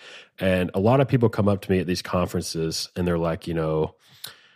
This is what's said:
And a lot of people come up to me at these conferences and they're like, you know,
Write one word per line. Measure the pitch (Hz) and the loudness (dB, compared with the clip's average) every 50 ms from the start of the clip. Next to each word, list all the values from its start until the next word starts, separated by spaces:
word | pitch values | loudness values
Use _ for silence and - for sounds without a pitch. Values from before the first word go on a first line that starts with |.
| - - - - - - _ - | -20 -20 -20 -20 -20 -20 _ -2
And | 92 95 92 92 90 87 - | 0 2 2 2 2 0 0
a | 98 | 2
lot | 95 113 131 135 | 4 4 4 4
of | 139 | 4
people | - 139 123 117 110 | 4 2 2 2 2
come | - - 98 101 | 2 2 2 2
up | 101 92 - | 0 0 0
to | - | 0
me | 95 92 | 0 0
at | 82 | 0
these | 87 92 - - | 0 -2 -4 -4
conferences | - - 90 87 82 - 87 82 - - 82 80 80 80 - - - - | -2 -2 -2 0 0 -2 -4 -6 -4 -4 -4 -4 -4 -4 -6 -8 -8 -6
and | 95 90 | -2 -2
they're | 87 85 | 0 0
like, | 82 85 82 82 82 - | 0 0 -2 -4 -4 -6
you | 85 82 | -6 -4
know, | 82 78 78 78 78 78 - - _ _ _ - - - - - _ _ _ _ | -2 -2 0 0 0 -2 -2 -4 _ _ _ -20 -20 -20 -20 -20 _ _ _ _